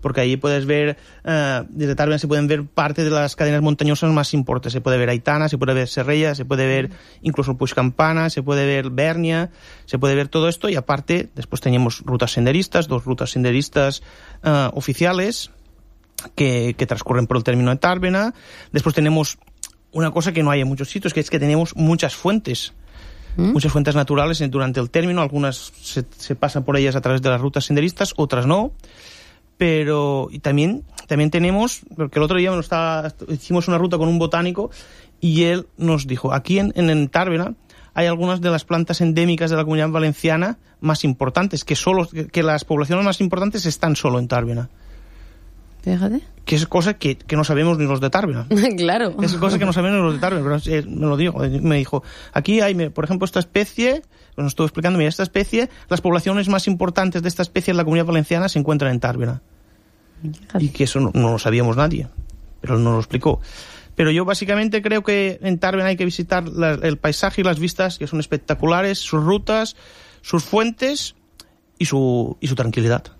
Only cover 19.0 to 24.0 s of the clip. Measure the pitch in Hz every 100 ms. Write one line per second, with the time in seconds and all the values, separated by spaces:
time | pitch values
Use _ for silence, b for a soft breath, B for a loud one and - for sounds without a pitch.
19 | 151 156 151 - _ - - _ _ 160
20 | 160 170 165 165 151 143 131 135 139 202
21 | 190 156 151 156 147 151 165 - 160 165
22 | 151 - 180 214 208 123 - - B B
23 | B B B - 175 247 143 151 143 147